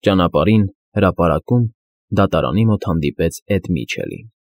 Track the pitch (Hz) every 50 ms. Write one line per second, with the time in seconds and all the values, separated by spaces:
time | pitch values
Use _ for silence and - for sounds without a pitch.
0 | - 107 98 92 87 85 - - 82 107 110 110 101 95 - _ _ _ _ 104
1 | 101 92 85 - 90 85 80 82 - - 123 123 120 113 _ _ _ _ _ _
2 | _ _ 107 104 98 95 - 80 67 62 71 101 113 113 107 92 - - 82 82
3 | 73 71 - - 87 82 - - _ _ 104 92 - - 90 67 57 - - -
4 | 50 50 - - - 113 _ _ _